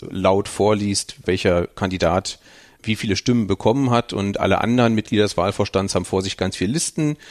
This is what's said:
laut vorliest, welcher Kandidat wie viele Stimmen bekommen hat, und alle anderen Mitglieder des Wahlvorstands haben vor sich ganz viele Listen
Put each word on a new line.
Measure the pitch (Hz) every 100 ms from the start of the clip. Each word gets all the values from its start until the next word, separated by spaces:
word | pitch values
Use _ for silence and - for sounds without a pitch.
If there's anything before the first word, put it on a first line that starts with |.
| -
laut | 95 92 98 101
vorliest, | - 101 104 104 101 - -
welcher | - 92 101 87 -
Kandidat | - 95 92 85 92 - - - - - _
wie | 107 107
viele | 113
Stimmen | 92 - 120 98
bekommen | 95 110 135 131
hat, | 117 -
und | 104 101 101
alle | 95 95
anderen | 113 123 117
Mitglieder | 110 - 104
des | 104 -
Wahlvorstands | 95 - 101 95 95
haben | 92 90
vor | 95
sich | 95 -
ganz | 92 -
viele | 92
Listen | 160 - - 151 151 -